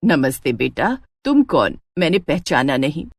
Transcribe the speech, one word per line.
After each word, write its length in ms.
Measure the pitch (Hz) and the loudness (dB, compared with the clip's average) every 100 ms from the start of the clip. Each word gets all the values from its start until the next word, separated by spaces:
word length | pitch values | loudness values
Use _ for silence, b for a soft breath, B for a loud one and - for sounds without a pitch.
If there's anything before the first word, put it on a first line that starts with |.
नमस्ते 480 | 214 165 131 131 - | 2 2 2 -2 -4
बेटा, 460 | 120 131 - 120 262 - _ | -2 -2 -2 -2 -2 -10 _
तुम 180 | - 285 | 0 2
कौन? 360 | 277 160 101 - _ - | 2 2 0 -2 _ -2
मैंने 200 | 175 185 | 0 0
पहचाना 580 | - 190 - 147 135 131 | 0 -4 0 0 2 0
नहीं। 300 | 135 156 - | -2 -4 -10